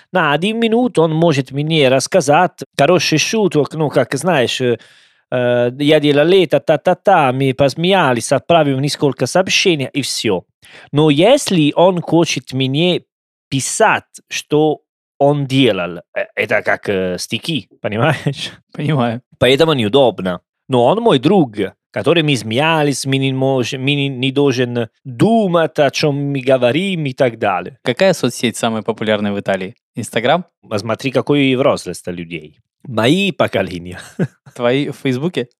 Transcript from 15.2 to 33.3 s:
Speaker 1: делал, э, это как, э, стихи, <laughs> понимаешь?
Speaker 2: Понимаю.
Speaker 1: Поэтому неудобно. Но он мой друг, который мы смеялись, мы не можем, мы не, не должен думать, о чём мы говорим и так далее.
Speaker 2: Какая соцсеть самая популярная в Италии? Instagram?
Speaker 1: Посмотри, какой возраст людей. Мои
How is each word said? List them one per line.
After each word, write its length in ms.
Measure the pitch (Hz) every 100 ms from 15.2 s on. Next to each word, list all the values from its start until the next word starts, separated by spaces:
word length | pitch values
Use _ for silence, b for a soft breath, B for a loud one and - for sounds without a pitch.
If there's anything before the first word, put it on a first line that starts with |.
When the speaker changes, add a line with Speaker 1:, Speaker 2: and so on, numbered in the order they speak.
| 143 147 135
Speaker 1:
делал, 540 | 139 123 95 87 85 - 98
э, 80 | 98 -
это 280 | 104 107
как, 260 | 107 98 -
э, 280 | 98 92 90
стихи, 500 | - 113 - 151 - _
<laughs> 60 |
понимаешь? 680 | 107 104 131 - 147 135 - - _
Speaker 2:
Понимаю. 480 | - 147 151 120 117 _ -
Speaker 1:
Поэтому 360 | 123 139 160
неудобно. 680 | 139 107 135 127 95 92 87 _ _ -
Но 180 | 123 120
он 160 | 196
мой 180 | 233 143
друг, 380 | 156 202 131 107 98 - _
который 320 | 120 104 170
мы 120 | 151 131
смеялись, 720 | 110 117 160 160 147 127 139
мы 120 | 135
не 160 | 135
можем, 500 | 131 135 131 113 135
мы 100 | 135 143
не, 120 | 139
не 240 | 127 131
должен 560 | 131 143 123 123 120 113 _
думать, 760 | 135 120 196 226 196 170 160 -
о 120 | 139
чём 240 | - 156 143 143
мы 100 | 139
говорим 640 | 127 131 120 143 196 180 147
и 80 |
так 240 | 123 131 113
далее. 400 | 107 90 90 -
Speaker 2:
Какая 300 | - - 190
соцсеть 440 | 180 127 - 117 -
самая 240 | 117 113
популярная 520 | 104 107 107 107 104
в 60 | 101
Италии? 360 | 98 95 95 - _ -
Instagram? 500 | 113 117 120 170 - _ -
Speaker 1:
Посмотри, 440 | 107 113 110 139
какой 440 | 123 113 147 135 123
возраст 520 | 131 95 90 85 -
людей. 520 | 87 85 82 76 _ _ _
Мои 480 | - 110 117 180 196